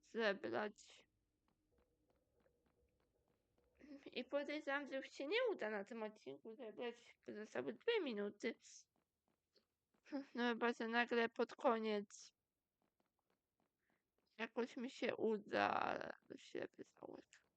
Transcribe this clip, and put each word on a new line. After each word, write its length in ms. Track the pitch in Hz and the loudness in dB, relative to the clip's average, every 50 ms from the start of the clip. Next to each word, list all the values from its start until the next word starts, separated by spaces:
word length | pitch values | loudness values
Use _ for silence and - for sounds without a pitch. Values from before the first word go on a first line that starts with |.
| _ - - | _ -6 -2
zebrać. 600 | 220 233 208 196 - - 120 113 - 214 214 202 - - - - - - _ _ _ _ _ _ _ _ _ _ _ _ _ _ _ _ _ _ _ _ _ _ _ _ _ _ _ _ _ _ _ _ _ _ _ _ _ _ _ _ _ _ _ _ _ _ _ _ _ _ _ _ _ _ _ - 294 277 277 - - - | 2 2 2 2 2 -2 -2 0 0 -2 -2 -6 -10 -20 -20 -20 -20 -20 _ _ _ _ _ _ _ _ _ _ _ _ _ _ _ _ _ _ _ _ _ _ _ _ _ _ _ _ _ _ _ _ _ _ _ _ _ _ _ _ _ _ _ _ _ _ _ _ _ _ _ _ _ _ _ -16 -14 -14 -14 -14 -6 -4
I 100 | - 247 | -4 -4
podejrzewam, 640 | - - 285 285 - 294 302 302 285 269 285 294 | 0 0 0 0 0 -4 -4 0 0 0 0 -2
że 80 | 262 269 | -2 -4
już 160 | 269 269 - | -4 -4 -6
się 160 | - - 277 | -8 -6 -2
nie 100 | 285 392 466 523 466 | 2 2 4 4 4
uda 180 | 370 - 226 214 | 2 0 -2 -2
na 160 | 220 202 196 | -2 -2 -4
tym 180 | - 240 226 214 | -4 -6 -6 -6
odcinku 520 | 214 214 208 - 254 - - _ 226 220 | -6 -6 -10 -12 -12 -12 -10 _ -14 -12
zebrać, 400 | 262 247 214 214 - 247 240 233 - - - - _ _ | -10 -10 -10 -8 -4 -6 -6 -6 -8 -20 -20 -20 _ _
bo 60 | - 214 | -10 -10
zostały 400 | 208 214 220 - 233 247 277 220 | -10 -10 -4 -4 -2 -2 -2 -6
dwie 280 | - - - 466 440 | -2 0 2 2 4
minuty. 540 | 339 269 220 202 202 208 - _ - 233 - _ - - - - - _ _ _ _ _ _ _ _ _ _ _ _ _ _ _ _ _ _ _ _ _ _ _ _ - 311 269 277 - - | 2 2 0 0 0 -2 -2 _ -2 -2 -2 _ -14 -20 -20 -20 -20 _ _ _ _ _ _ _ _ _ _ _ _ _ _ _ _ _ _ _ _ _ _ _ _ -6 -6 -6 -6 -4 -2
No 140 | 247 240 240 | 0 2 2
chyba, 240 | 233 220 240 233 233 | 2 2 2 0 2
że 140 | - 233 | 0 -2
nagle 420 | 226 226 240 240 233 240 233 226 226 | 0 2 2 4 4 4 4 4 4
pod 260 | _ - 233 - - | _ 0 -2 -2 -2
koniec 760 | - - 285 226 226 220 220 208 208 202 _ - - - - _ _ _ _ _ _ _ _ _ _ _ _ _ _ _ _ _ _ _ _ _ _ _ _ _ _ _ _ _ _ _ _ _ _ _ _ _ _ _ _ _ | 2 4 4 6 6 4 2 2 2 0 _ -12 -18 -18 -20 _ _ _ _ _ _ _ _ _ _ _ _ _ _ _ _ _ _ _ _ _ _ _ _ _ _ _ _ _ _ _ _ _ _ _ _ _ _ _ _ _
jakoś 400 | - 220 220 _ 240 233 - - | -6 -6 -4 _ -2 -2 0 -2
mi 120 | 269 233 - | -6 -6 -6
się 260 | - - 285 - - | -2 0 0 0 2
uda, 540 | - - 220 220 202 208 - - - 101 - | 2 2 2 2 0 -2 0 2 4 4 6
ale 440 | - - - - - - - - - - _ _ - | 4 4 2 2 0 -2 -2 -6 -8 -12 _ _ -14
ślepy 460 | - - - - - - - _ - - | -14 -14 -8 -6 -6 -6 -6 _ -14 -16
zaułek. 580 | - _ - - - - - - _ - - _ _ _ | -16 _ -16 -14 -14 -14 -14 -16 _ -20 -20 _ _ _